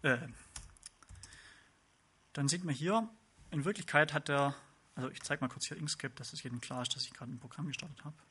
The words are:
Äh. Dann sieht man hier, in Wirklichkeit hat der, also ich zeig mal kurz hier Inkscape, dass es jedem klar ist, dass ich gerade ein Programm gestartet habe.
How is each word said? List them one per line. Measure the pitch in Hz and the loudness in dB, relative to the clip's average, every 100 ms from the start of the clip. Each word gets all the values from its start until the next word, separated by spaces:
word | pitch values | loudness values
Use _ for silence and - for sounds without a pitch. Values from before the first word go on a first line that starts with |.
Äh. | 147 123 - - - - - - - _ - - - - - - - _ _ _ _ _ _ | 6 4 2 -12 -12 -14 -14 -18 -20 _ -20 -18 -18 -20 -20 -20 -20 _ _ _ _ _ _
Dann | - 143 | 0 2
sieht | 175 | 2
man | 180 123 | 0 0
hier, | 160 220 220 - _ _ - | 4 4 2 -8 _ _ -4
in | 147 147 | 0 0
Wirklichkeit | 208 - 147 151 | 0 4 6 6
hat | 151 151 | 4 4
der, | 143 143 135 - - _ | 4 4 2 -12 -20 _
also | - 127 | -6 -6
ich | - | -4
zeig | - 143 | -4 0
mal | 127 | 0
kurz | - - | -2 -6
hier | 147 | -4
Inkscape, | 147 - 139 | -4 -4 -4
dass | - 123 | -6 -10
es | 156 | -8
jedem | 127 120 | -6 -6
klar | - 127 | -4 -4
ist, | 123 - | -2 -2
dass | - | -4
ich | |
gerade | - 123 | -6 -10
ein | 131 | -10
Programm | 123 - 143 | -10 -6 -4
gestartet | 135 170 143 151 | -4 -8 -10 -12
habe. | 151 - | -12 -20